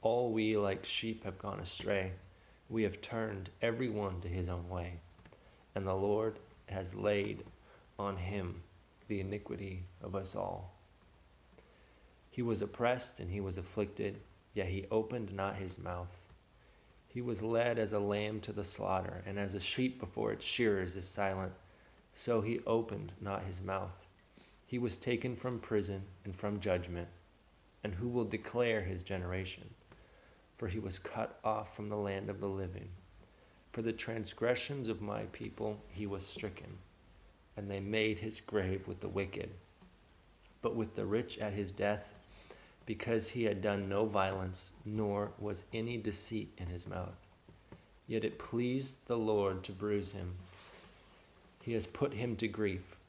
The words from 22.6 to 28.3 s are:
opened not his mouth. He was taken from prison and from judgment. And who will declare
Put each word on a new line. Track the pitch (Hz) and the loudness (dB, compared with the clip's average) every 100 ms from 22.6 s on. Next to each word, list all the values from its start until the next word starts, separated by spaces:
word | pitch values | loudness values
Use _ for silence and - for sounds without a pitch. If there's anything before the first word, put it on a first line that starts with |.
| - | 2
opened | 113 113 101 101 95 | 2 2 -4 -6 -6
not | 101 98 | -4 -2
his | 95 92 | -4 -6
mouth. | 95 95 92 90 - - - - - - - | -2 -2 -2 -8 -18 -20 -20 -20 -20 -20 -6
He | 123 | -2
was | 120 90 | 0 -2
taken | - 123 127 120 | 0 0 0 -2
from | 127 120 | -4 -4
prison | - 107 95 98 98 - | 2 2 2 -2 -6 -10
and | - | -8
from | 92 107 101 | -4 -2 0
judgment. | 98 90 87 85 85 - - - - - - - | 2 2 2 -4 -6 -10 -20 -20 -20 -20 -20 -6
And | 110 | -4
who | 90 120 | -2 0
will | 120 | 2
declare | 110 | 0